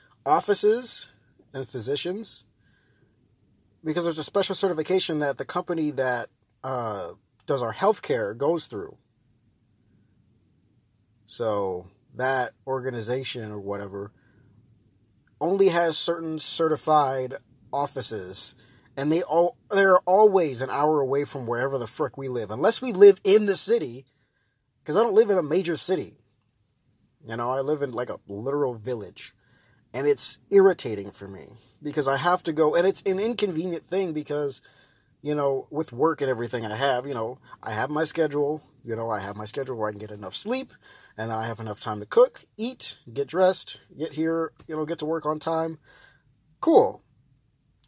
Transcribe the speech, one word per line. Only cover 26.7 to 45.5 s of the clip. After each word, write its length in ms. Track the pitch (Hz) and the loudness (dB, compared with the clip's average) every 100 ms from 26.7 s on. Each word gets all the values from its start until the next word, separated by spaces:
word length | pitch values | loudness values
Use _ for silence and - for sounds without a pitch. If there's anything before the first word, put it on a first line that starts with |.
| _ _ _ _ _ 117 | _ _ _ _ _ -10
You 100 | 117 | -4
know, 160 | 120 | -2
I 80 | 135 | -2
live 220 | 139 151 | 0 -2
in, 100 | 139 | -2
like, 180 | 117 123 | -4 -6
a 100 | - - | -8 -10
literal 480 | - 123 147 135 113 | -8 -4 -2 -2 -4
village, 600 | 110 120 92 - - _ _ _ _ _ _ | -6 -6 -8 -14 -18 _ _ _ _ _ _
and 140 | 123 147 | -2 2
it's 320 | 143 - - - | 2 2 -2 4
irritating 600 | 196 190 175 123 104 98 | 6 6 4 -2 -6 -8
for 160 | - 98 | -12 -14
me 220 | 95 71 - _ _ | -14 -18 -20 _ _
because 240 | 147 151 135 | -6 -2 0
I 100 | 135 | 2
have 260 | 170 180 | 2 2
to 100 | - | 0
go, 220 | 151 156 160 | 2 4 4
and 120 | 180 | 2
it's 160 | 190 196 | 0 -2
an 140 | 190 | 0
inconvenient 640 | 220 226 208 160 180 170 | -2 0 -2 -2 -4 -6
thing 300 | - 190 185 | -4 -2 -2
because, 480 | 151 147 147 143 - - _ _ _ _ _ | -4 -4 -4 -4 -6 -12 _ _ _ _ _
you 140 | 147 147 | -4 0
know, 320 | 139 135 - | 0 0 -4
with 240 | 139 120 | -6 -6
work 280 | 120 156 156 | 0 0 2
and 80 | 135 | -2
everything 360 | 117 117 120 110 | -2 -2 -4 -4
I 100 | 107 | 0
have, 300 | 139 123 139 | 0 0 -2
you 80 | |
know, 260 | 123 113 131 - - | -6 -6 -8 -18 -14
I 100 | - | -6
have 180 | - 135 | -4 -2
my 160 | 151 160 | -2 -2
schedule, 580 | - 151 143 143 156 - _ | 0 0 0 -2 -2 -10 _
you 120 | 117 113 | -8 -6
know, 140 | 113 | -4
I 100 | 107 | -4
have 160 | 98 104 | -6 -8
my 100 | 107 | -6
schedule 300 | 139 131 117 | -6 -6 -4
where 140 | 107 | -4
I 20 | |
can 80 | 104 | -4
get 120 | 104 | -10
enough 240 | 104 98 - | -12 -8 -6
sleep, 380 | 208 262 262 - - - - - | -4 -4 -6 -14 -20 -20 -16 -8
and 120 | 113 | -6
then 80 | 110 | -4
I 80 | 113 | -4
have 140 | 110 | -6
enough 220 | 110 104 | -8 -6
time 180 | 117 107 | -6 -6
to 60 | 104 | 0
cook, 400 | 247 254 - - - | 4 4 2 -18 -8
eat, 400 | 233 254 - - - | -6 -4 -6 -8 -10
get 140 | 117 139 | -6 -2
dressed, 540 | 170 180 - - - _ - | 2 4 2 -4 -12 _ -10
get 180 | 156 | -8
here, 400 | 143 160 165 160 - - | -4 -2 -2 -4 -8 -10
you 100 | 156 | -6
know, 100 | 151 | -6
get 140 | 165 | -4
to 60 | 151 | -4
work 200 | 160 151 | -4 -2
on 120 | 156 | -4
time. 400 | 165 | -2